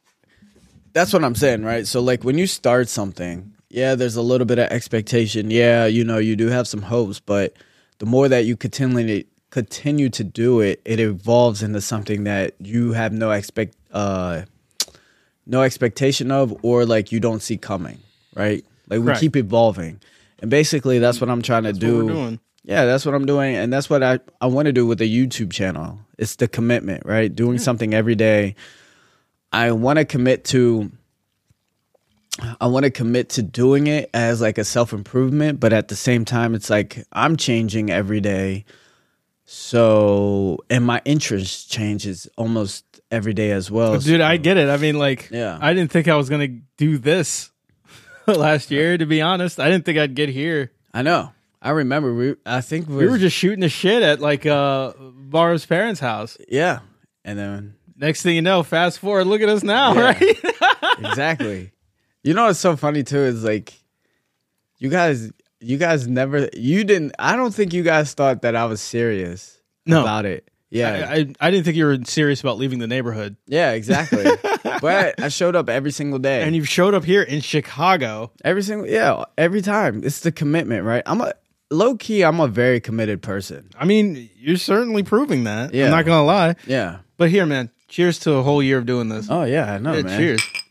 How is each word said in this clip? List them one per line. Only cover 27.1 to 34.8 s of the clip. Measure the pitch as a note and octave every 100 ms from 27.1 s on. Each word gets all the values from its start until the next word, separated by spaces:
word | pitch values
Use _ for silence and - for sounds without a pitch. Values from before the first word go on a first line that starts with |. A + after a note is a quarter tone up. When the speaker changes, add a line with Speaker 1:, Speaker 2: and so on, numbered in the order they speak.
| G#2+ A2
Speaker 1:
Doing | - A#2+ B2
Speaker 2:
Yeah. |
Speaker 1:
something | B2 A#2 A2+
every | A2 A2
day. | A2 A2 G#2+ G2+ F#2+ - - _ _ _ _ _ _ _
I | A2 A#2
wanna | A2+ B2 D3+
commit | D3 C3+ B2+ B2+ -
to, | B2+ A#2+ A2+ G#2 - _ _ _ _ _ _ _ _ _ _ _ _ _ - A#2 A#2
I | A#2+
wanna | C3 C#3
commit | - A#2 A#2+ A#2+
to | -
doing | G2 - B2+ C#3 D3
it | D3+ -
as, | A#2 A#2 A#2
like, | A2 G#2+
a |
self-improvement, | G#2 B2+